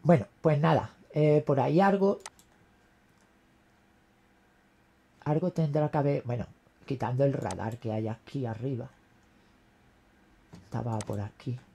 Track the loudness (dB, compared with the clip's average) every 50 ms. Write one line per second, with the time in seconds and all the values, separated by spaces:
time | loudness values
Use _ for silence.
0 | 6 4 4 4 4 -4 _ _ 0 2 2 4 4 4 2 2 0 -4 -14 _
1 | -20 _ 0 2 4 4 4 4 4 2 0 0 2 2 4 4 4 4 4 4
2 | 2 0 0 -2 -6 -20 _ _ _ _ _ _ _ _ _ _ _ _ _ _
3 | _ _ _ _ _ _ _ _ _ _ _ _ _ _ _ _ _ _ _ _
4 | _ _ _ _ _ _ _ _ _ _ _ _ _ _ _ _ _ _ _ _
5 | _ _ _ _ -4 -2 -2 0 0 -2 -2 -2 -2 0 0 0 -2 0 0 0
6 | 0 0 0 -2 -4 -4 -6 -6 -6 -10 -12 _ _ _ _ _ -10 -8 -6 -4
7 | -4 -4 0 2 2 2 2 0 -4 -4 -6 -4 -6 -6 -8 -6 -6 -4 -4 -4
8 | -4 -4 -6 -8 _ -12 -8 -6 -6 -6 -6 -6 -6 -6 -6 -6 -8 -12 _ _
9 | _ _ _ _ _ _ _ _ _ _ _ _ _ _ _ _ _ _ _ _
10 | _ _ _ _ _ _ _ _ _ _ -20 -20 -20 -10 -8 -6 -4 -2 -4 -4
11 | -4 -4 -6 -6 -6 -8 -10 _ -10 -8 -8 -8 -12 _